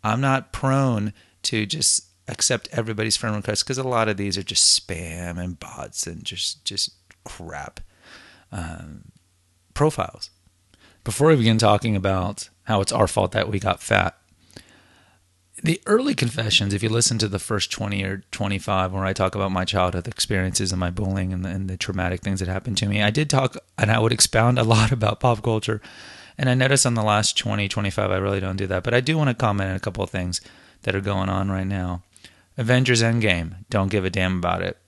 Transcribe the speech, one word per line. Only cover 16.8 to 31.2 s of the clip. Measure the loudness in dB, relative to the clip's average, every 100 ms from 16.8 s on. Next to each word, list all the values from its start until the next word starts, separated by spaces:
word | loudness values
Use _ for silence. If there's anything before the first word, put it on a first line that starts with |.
you | 0
listen | 2 2 2
to | 0
the | -2
first | -2 -4 -2
twenty | -4 -4 -2
or | -4 -6 -10
twenty-five, | -6 -4 -2 0 0 0
where | 0 -2
I |
talk | 2 0 2
about | 0
my | 0
childhood | 0 2 2 0 -6
experiences | -6 -2 0 0 0 -2
and | 0
my | -2
bullying | -2 -2 -2 -2
and | -4 -4
the, |
and | -4 -6
the | -6
traumatic | -4 -2 -2 -2
things | -2 -2
that | -2
happened | -4 -2 -2
to | 0
me, | 2
I | 2
did | 2 2
talk, | 2 2 -4 _ -2
and | 2
I | 4
would | 2
expound | 4 2 4 4 4
a |
lot | 6 6 6
<laughs> |
about | 4 0 2
pop | 2 2
culture. | 0 0 0 -4 -6 -20 -20 -20 -20 -2
And | 2
I | 4
notice | 4 4
on | 4 2
the |
last | 2 4 2 0
twenty, | -2 -2 -2
twenty-five, | 0 -2 0 0
I | 2
really | 2 0
don't | -2 -2
do | -2
that. | -2
But | 2 0
I |
do | 2 2
wanna | 2 2
comment | 0 0 -2
on | -4
a |
couple | -6 -4
of | -4
things | -2 -4 -6 -10 -20 -20 _
that | -6 -4
are |
going | -2 -2